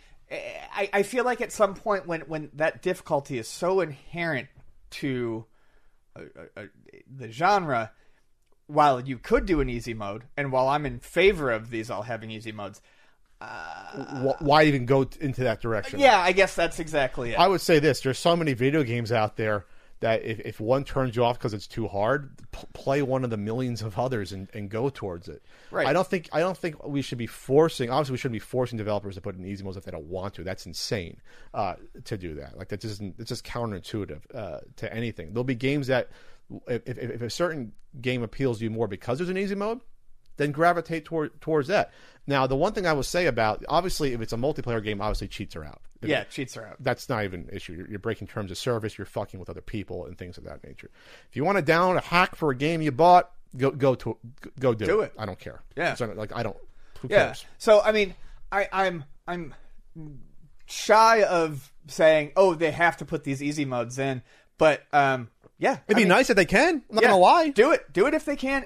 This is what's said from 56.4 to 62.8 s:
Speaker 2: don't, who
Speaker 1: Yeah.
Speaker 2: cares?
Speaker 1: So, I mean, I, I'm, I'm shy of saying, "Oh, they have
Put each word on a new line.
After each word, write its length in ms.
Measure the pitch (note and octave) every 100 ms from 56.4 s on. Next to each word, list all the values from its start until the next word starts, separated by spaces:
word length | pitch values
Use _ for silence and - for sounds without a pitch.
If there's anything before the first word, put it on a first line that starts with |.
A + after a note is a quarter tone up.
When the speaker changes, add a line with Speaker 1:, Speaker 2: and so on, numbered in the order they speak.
Speaker 2:
don't, 140 | A2+ - - - - -
who 100 | C3
Speaker 1:
Yeah. 140 | G3+ C3
Speaker 2:
cares? 200 | - - -
Speaker 1:
So, 240 | - G#3
I 100 | G#3+
mean, 240 | G#3+ G3 - - - -
I, 200 | G3 G3
I'm, 320 | F#3+ F#3+ E3+ C3+ - -
I'm 260 | F3 D3+ - - - - D#3+ D#3 - - - - - -
shy 560 | - - G#3+ A3+ A3+
of 500 | F3+ F3+ D#3+ C#3+ - - D3+
saying, 440 | - D#3+ D#3 D3 -
"Oh, 160 | F#3+
they 180 | D#3+ D#3+
have 240 | C#3+